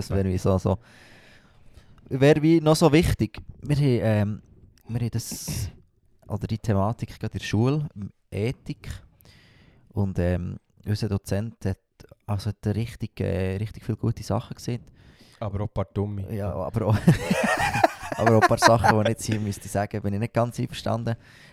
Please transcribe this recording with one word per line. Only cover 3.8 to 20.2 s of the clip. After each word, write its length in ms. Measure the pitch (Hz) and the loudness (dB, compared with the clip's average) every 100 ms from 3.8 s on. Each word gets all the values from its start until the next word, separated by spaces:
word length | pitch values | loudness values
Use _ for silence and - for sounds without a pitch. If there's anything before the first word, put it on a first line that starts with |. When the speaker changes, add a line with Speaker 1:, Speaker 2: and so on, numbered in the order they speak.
| 143 120 | 2 4
Speaker 2:
ähm, 380 | 110 107 104 107 - - - _ - | 4 2 2 -2 -12 -20 -20 _ -10
wir 120 | 113 | -6
haben 100 | 117 | -4
das, 580 | 117 - - - - - - _ _ _ _ - | -4 -6 -8 -8 -6 -8 -10 _ _ _ _ -10
oder 180 | 101 - | -8 -6
die 100 | 110 | -4
Thematik 600 | - 98 101 120 - - | 0 2 0 -2 -8 -8
gerade 140 | 110 | -10
in 60 | 95 | -8
der 60 | - | -2
Schule, 440 | 101 123 151 147 - 98 - _ | 2 2 0 -4 -8 -14 -14 _
Ethik. 600 | 98 110 - - 147 - - - _ - - _ _ _ _ _ | -4 -4 -6 -12 -12 -12 -14 -16 _ -20 -20 _ _ _ _ _
Und, 300 | - 98 90 | -2 -2 0
ähm, 380 | 87 90 90 92 _ _ - | 0 0 -4 -10 _ _ -6
unser 240 | 107 107 | -4 -2
Dozent 560 | 98 - 98 113 - 98 | -4 -2 -4 -4 -6 -6
hat, 140 | 95 _ _ - _ - | -6 _ _ -20 _ -6
also 220 | 101 104 | -6 -4
hat 180 | - 107 104 | -4 -4 -2
richtig, 440 | 117 - 113 - | -4 -8 -10 -6
äh, 340 | 98 90 95 95 | -4 -2 -2 -4
richtig 260 | 110 - | -8 -8
viele 140 | - 101 | -8 -4
gute 240 | 113 - | -4 -4
Sachen 320 | - 101 - - | -4 -4 -6 -12
gesehen. 280 | - 123 - - - - - - | -10 -10 -12 -20 -20 -20 -20 -10
Speaker 1:
Aber 220 | 107 98 | -8 -6
auch 60 | 104 | -4
ein 60 | |
paar 120 | - 95 | -4 -4
dumme. 460 | - 104 101 95 | -4 -4 -6 -8
Speaker 2:
Ja, 200 | 107 101 | -6 -6
aber 340 | 69 76 - 98 | -6 -4 -2 2
auch, 80 | 104 | 2
<laughs> 1200 | - 127 - - - - 831 807 807 - - - | 4 2 2 0 0 0 0 2 2 0 -10 0
aber 200 | 110 110 | 4 6
auch 40 | |
ein 40 | 175 | 6
paar 100 | 117 | 4
Sachen, 360 | - 113 110 110 | 4 4 4 2
die 60 | |
ich 60 | 107 | 2
jetzt 160 | 113 - | -2 -4
hier 140 | 107 | -4
müsste 280 | 107 98 - | -4 -6 -6
sagen, 320 | 98 104 107 | -4 -4 -4
bin 120 | 101 | -4
ich 60 | |
nicht 140 | 101 | -4